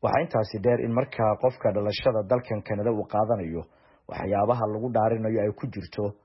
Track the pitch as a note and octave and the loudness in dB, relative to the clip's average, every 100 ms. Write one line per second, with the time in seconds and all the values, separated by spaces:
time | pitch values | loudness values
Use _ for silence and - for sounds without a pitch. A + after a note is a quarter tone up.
0 | A#2+ B2 F3 A#2 G#2+ G#2+ G#2+ A#2+ A#2 A#2 | 2 0 2 0 -2 0 2 2 2 0
1 | A#2+ - A2 G#2 B2+ B2+ A2+ G#2 G#2 G#2 | -2 0 0 4 0 2 0 0 -2 0
2 | C3 A2 G2 B2 - G#2+ - G#2 G#2+ A2 | 0 0 2 0 0 -6 -4 -2 0 0
3 | G2+ G#2 G#2+ A2+ E2+ E2 E2 _ _ _ | 0 0 2 2 0 -6 -8 _ _ _
4 | _ - F#2 G2 G#2 A#2+ A2 G#2+ B2 A#2 | _ -8 0 2 2 2 0 -2 -2 2
5 | A2 A2+ A2 A2 G#2 G2+ B2+ G2+ E2 - | 2 2 0 0 0 -2 -8 -8 -10 -4
6 | G#2 G2+ | -4 -6